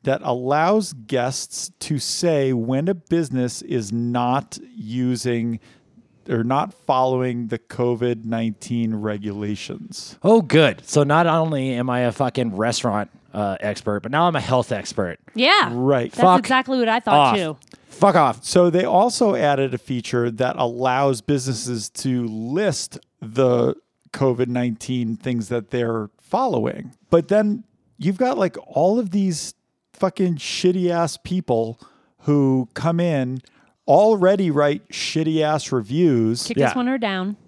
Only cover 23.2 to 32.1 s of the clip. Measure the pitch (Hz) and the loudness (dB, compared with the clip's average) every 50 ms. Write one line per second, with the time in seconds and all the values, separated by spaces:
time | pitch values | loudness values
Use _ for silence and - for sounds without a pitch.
23.2 | - 113 110 127 135 127 123 120 120 127 - - _ _ _ _ _ _ - - | -16 -8 0 2 2 4 4 4 2 0 0 -4 _ _ _ _ _ _ -4 0
24.2 | 139 135 123 120 127 120 120 123 123 123 113 - - - 131 123 120 113 113 104 | 0 0 2 0 -2 -2 0 -2 -2 -2 -4 -6 -6 -6 -4 -4 -2 -4 -4 -6
25.2 | - - 123 120 110 - 123 120 104 _ - 123 120 117 113 113 107 101 _ _ | -4 -4 -4 -4 -4 -4 -4 -6 -6 _ -2 -2 0 0 -2 -4 -4 -8 _ _
26.2 | _ _ - 233 262 254 180 120 110 120 - - - 123 - _ _ _ - 170 | _ _ -2 -2 0 0 0 0 -2 -2 -4 -6 -12 -16 -16 _ _ _ 2 2
27.2 | 170 - 202 214 214 208 208 240 - _ _ _ _ _ _ _ - 170 196 180 | 4 4 2 2 2 2 -2 -4 -8 _ _ _ _ _ _ _ -2 -2 0 0
28.2 | 254 247 269 - 202 175 - - - - - 135 156 185 208 240 240 190 165 208 | 0 -2 0 0 -2 -2 -2 -8 -18 -6 -2 2 2 2 2 2 0 0 0 0
29.2 | 196 190 170 147 - - - _ _ _ _ _ _ _ _ - - 190 - - | 0 0 -2 -4 -6 -12 -14 _ _ _ _ _ _ _ _ -2 -2 -2 0 0
30.2 | 196 180 170 147 - - - - - 180 180 190 180 175 175 170 170 156 - - | 0 0 0 -2 -4 -8 -8 0 0 2 2 2 0 0 0 0 -2 -2 -4 -8
31.2 | _ - 180 185 170 - 123 113 113 113 117 _ - - _ _ _ _ | _ -4 -4 -4 -2 0 0 0 0 -4 -6 _ -18 -20 _ _ _ _